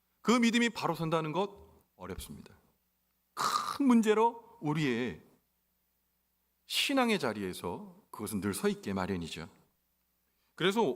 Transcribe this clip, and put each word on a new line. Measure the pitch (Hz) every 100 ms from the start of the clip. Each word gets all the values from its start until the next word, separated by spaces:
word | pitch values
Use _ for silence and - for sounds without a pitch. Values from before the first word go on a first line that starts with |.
| _ _
그 | -
믿음이 | 247 233 233 233
바로 | - 175 160
선다는 | 160 160 156
것 | 165 202 - - - _ -
어렵습니다. | 90 90 - 92 - - _ _ _ _ _ _ _
큰 | - - - - - 277
문제로 | 233 214 214 233 233 - -
우리의 | 151 151 143 117 123 80 - _ _ _ _ _ _ _ _ _ _ _ _ _ -
신앙의 | - - 269 240 196
자리에서 | 131 104 95 85 90 117 202 - _
그것은 | - 104 101
늘 | 101
서 | 95 208
있게 | 202 -
마련이죠. | 98 92 92 80 82 80 - _ _ _ _ _ _ _ _ _ -
그래서 | 175 214 175